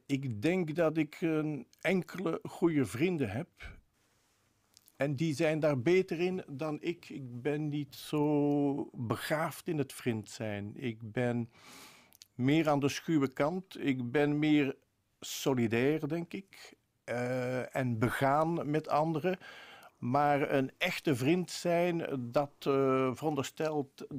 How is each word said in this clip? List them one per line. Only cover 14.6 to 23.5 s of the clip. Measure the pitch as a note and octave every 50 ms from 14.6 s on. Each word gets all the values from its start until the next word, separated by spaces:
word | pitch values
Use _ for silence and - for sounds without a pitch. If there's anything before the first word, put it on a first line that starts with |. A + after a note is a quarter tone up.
| C#3 C3+ - - _ _ _ _ _ _ _ _
solidair, | - - - - - D3 C3+ A#2+ A#2 G#2+ A#2 A#2 B2+ C#3+ D#3 D#3 D#3 C#3+
denk | D#3+ E3+ E3+ -
ik. | - G3 G3 _ - - - - - - _ _ _ _ _
Eh, | - A#2+ A#2+ B2 B2 B2+ B2+ B2 B2+ B2+ B2+ A#2+ - -
en | C#3+ C3 B2 A#2 A2
begaan | B2+ A#2 - - C#3+ C3+ C#3 D3+ D#3+ E3 E3+ D#3+ - C#3+
met | D3 D#3 D3+ -
anderen. | - D3 D#3 E3 D#3+ D3 D#3 F#3 F#3 - - - - - - - - - - - _ _
Maar | A#2+ A#2+ C3 C#3+ D3 D3 C#3+ C#3 D3+ -
een | - C#3 C3+ C3+ - -
echte | F3 F#3 - - - E3+ C#3
vriend | G#2+ B2+ C#3+ F3 F#3 E3+ -
zijn, | - - - F3 E3+ E3+ F3 F3+ E3+ E3 - - - C3
dat, | A#2+ A#2 A#2 D3 C#3+ B2+ - _
eh, | - C#3 C#3 C3+ C3+ C3 C3 C3 C3 C3 A#2+
veronderstelt, | - D3 D#3+ D3+ C3+ C3 -